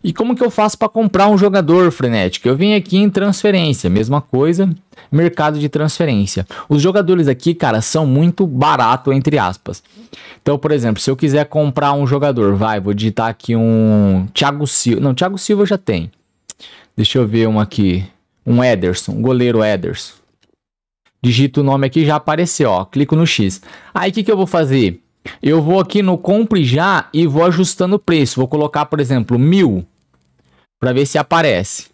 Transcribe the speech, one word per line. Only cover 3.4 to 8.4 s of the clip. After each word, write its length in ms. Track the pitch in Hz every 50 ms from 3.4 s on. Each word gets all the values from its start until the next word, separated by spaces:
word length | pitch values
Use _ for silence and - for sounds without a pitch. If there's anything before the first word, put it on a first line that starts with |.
| - 208 196 190 170 151 131 - - 87
mesma 300 | 90 104 110 117 139 147
coisa, 500 | 139 _ - 127 139 160 170 175 196 190 160 - _ _ _ - - _
mercado 480 | - 147 165 175 170 - 151 151 151
de 120 | 151 147 147
transferência. 760 | - 151 151 156 - - 170 151 123 101 101 95 - 95 95 _ - - -
Os 140 | _ 147 147
jogadores 480 | 143 185 185 208 190 165 185 180 160 143
aqui, 260 | 131 123 - 165 170
cara, 240 | 165 160 135 110 107
são 260 | 117 - - 156 160
muito 400 | 139 127 139 160 175 170 -